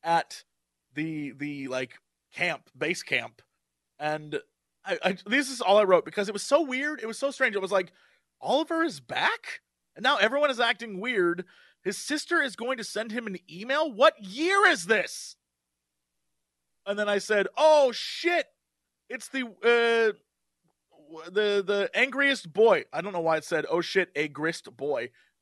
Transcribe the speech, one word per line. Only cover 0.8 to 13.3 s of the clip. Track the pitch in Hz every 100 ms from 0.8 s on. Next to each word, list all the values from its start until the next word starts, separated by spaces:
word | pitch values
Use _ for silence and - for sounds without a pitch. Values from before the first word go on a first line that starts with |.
| _ 147
the, | 160 156 143 135
the, | 147 143 135
like, | 127 127 - _ _ _
camp, | - 175 147 _ 127
base | 151 180
camp. | - 127 120 - _ _ _ _ _ -
And | 151 151 151 151 - _ _ _
I, | 196 175
I, | 190 190 202
this | 262 262
is | 247
all | 190 208
I |
wrote | 196 175
because | 156 208 202
it |
was | 202
so | - 294
weird. | 285 254 294 285
It | 220
was | 214
so | 277
strange. | - 247 202
It |
was | 185
like, | 202 185 _ _ _ _ _
Oliver | 143 269 311 330
is | 330 147
back? | 123 120 180 453 - - _ _ _ -
And |
now | 247 262
everyone | 214 277 294
is | 240
acting | 233 240 233 185
weird. | 240 226 175 175 180 _ _ _
His | 185 202
sister | - 294 - 339
is | 277 -
going | 247 247
to |
send | 208 214 226
him | 226
an | 220